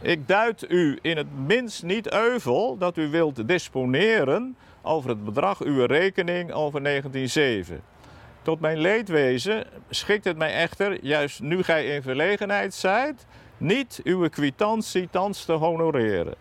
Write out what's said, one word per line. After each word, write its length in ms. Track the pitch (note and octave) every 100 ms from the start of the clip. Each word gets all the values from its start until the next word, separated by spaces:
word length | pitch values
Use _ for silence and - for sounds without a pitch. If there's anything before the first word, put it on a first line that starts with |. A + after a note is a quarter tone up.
Ik 260 | - E3 C3
duid 440 | F#3+ A#3 A3 -
u 280 | F3 D#3+ C3+
in 160 | D#3+ D#3+
het 100 | C#3+ C#3+ C3+
minst 380 | A3+ A#3+ -
niet 280 | E3+ G#3 G#3+
euvel 640 | - A#3 B3 C3 B2+ A#3 A#3+
dat 200 | F3+ E3+
u 120 | D#3
wilt 380 | D#3+ D#3+ C3+ A2
disponeren 1080 | F3 - C3+ B2+ C3 G#3+ A3 C3+ E3+ B3+ B3+ - -
over 280 | - D#3 B2+
het 140 | A2
bedrag 360 | G#2 A2 F#3 G3
uw 260 | C#3 C#3 A#2+
rekening 680 | C#3 F#3+ F#3+ F3 F3+ E3+
over 300 | C3 D3+ C#3+
negentien 480 | C#3 C#3+ C#3 C3+ C3
zeven. 520 | D#3 C#3 A2 E2+ E2 - - - - - -
Tot 180 | - D#3+
mijn 180 | D#3 D#3+
leedwezen 880 | D#3+ A3 G3+ D#3 C3+ B2+ C3+ G#3+ - - -
schikt 340 | - - G#3
het 140 | G3 D#3+
mij 160 | D#3
echter, 520 | A2+ E3 - G3+ F#3+ C3+
juist 360 | D3+ C#3+ -
nu 220 | C#3+ F3+
gij 220 | F3+ D#3+ B2
in 160 | C#3+
verlegenheid 720 | C3+ C3 E3 G3+ G3+ G3+ G3
zijt, 520 | - F#3 G#3 C#4 C#4 - - - -
niet 440 | C#3+ A#3+ C4 -
uw 260 | - F#3 E3
kwitantie 800 | - D3 B2+ G#3 A3+ G#3 F#3 F3+
thans 340 | F#3 G3 G3 -
te 60 |
honoreren. 840 | D#3+ D#3+ E3 E3 C#3+ A2 F#2+ D#2+ -